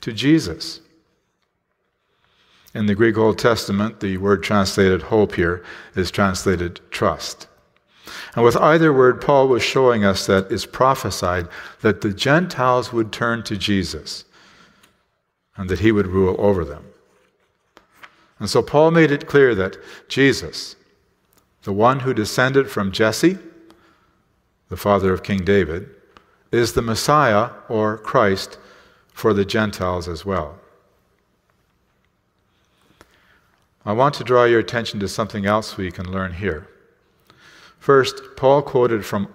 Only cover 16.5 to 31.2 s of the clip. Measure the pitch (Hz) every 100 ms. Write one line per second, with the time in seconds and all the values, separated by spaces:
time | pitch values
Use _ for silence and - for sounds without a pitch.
16.5 | 95 73 71 - _ _ _ _ _ _
17.5 | _ _ _ _ _ - _ _ - 104
18.5 | 123 - 147 160 165 151 143 - 143 135
19.5 | 98 95 - - - - 123 135 113 82
20.5 | - - - _ _ _ _ _ _ _
21.5 | _ 104 98 117 135 131 117 104 - 127
22.5 | 139 135 - 98 92 110 110 165 190 -
23.5 | - - _ _ _ _ _ _ _ _
24.5 | _ - 92 104 101 95 90 - 101 87
25.5 | 101 80 85 - - _ - _ _ _
26.5 | 117 117 123 117 107 - 147 131 104 120
27.5 | - - 113 107 110 - 135 104 95 -
28.5 | - - - _ _ _ - 110 101 98
29.5 | 113 107 95 90 90 85 82 98 92 76
30.5 | 85 _ _ _ _ _ _